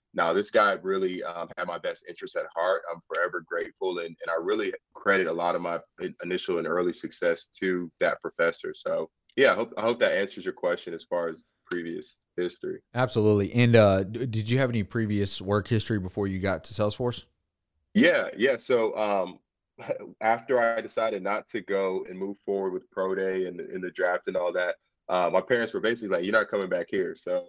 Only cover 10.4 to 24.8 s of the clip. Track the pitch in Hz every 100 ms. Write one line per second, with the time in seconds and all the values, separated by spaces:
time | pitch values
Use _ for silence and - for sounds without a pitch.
10.4 | 90 - 87 87 - 82 - 87 85 80
11.4 | - _ _ 87 82 80 - - _ -
12.4 | 87 - 85 - _ 120 127 117 107 104
13.4 | 98 120 120 117 104 95 98 110 127 110
14.4 | 107 123 135 117 95 120 110 104 98 -
15.4 | 92 104 98 113 - 107 92 - 101 95
16.4 | 98 87 - - 104 - 123 120 - _
17.4 | _ _ _ _ _ 208 175 151 92 -
18.4 | 127 123 - 123 110 92 107 101 90 87
19.4 | _ _ _ - - - 90 - 110 117
20.4 | - 127 117 113 107 - 113 104 95 104
21.4 | - 110 98 98 95 95 92 92 98 98
22.4 | - 98 95 90 - - 95 95 95 95
23.4 | 92 87 - 92 90 - 90 90 - 92
24.4 | 87 87 90 -